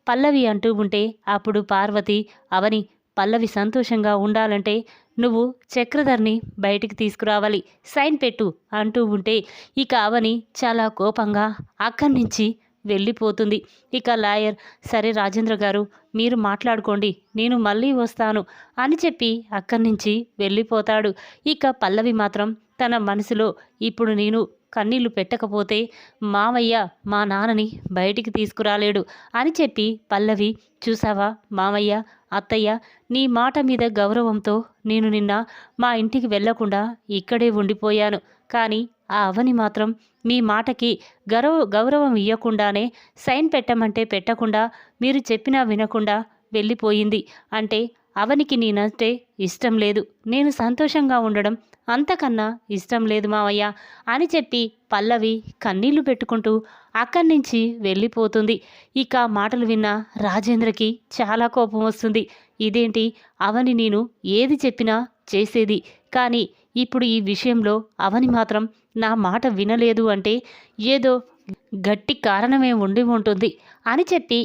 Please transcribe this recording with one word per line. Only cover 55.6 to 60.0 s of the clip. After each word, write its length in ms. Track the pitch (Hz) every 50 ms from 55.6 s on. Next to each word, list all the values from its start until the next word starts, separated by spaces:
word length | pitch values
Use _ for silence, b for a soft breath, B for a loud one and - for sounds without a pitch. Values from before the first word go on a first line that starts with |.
కన్నీళ్లు 400 | - 214 185 190 220 277 285 311
పెట్టుకుంటూ 520 | 262 277 247 - 240 - 233 226 220 220 220 220 220 B B B B B B
అక్కడి 320 | 226 240 240 - 349 339
నుంచి 340 | 320 320 294 269 - 240 226 226 233 233 233
వెళ్ళిపోతుంది. 760 | 208 196 185 196 220 233 - 226 220 208 - 220 214 208 226 185 B B B B B B B
ఇక 200 | 262 254 - -
ఆ 160 | 247 240 233
మాటలు 340 | 208 202 202 214 254 247 240
విన్న 220 | 220 226 214 214 208 208 214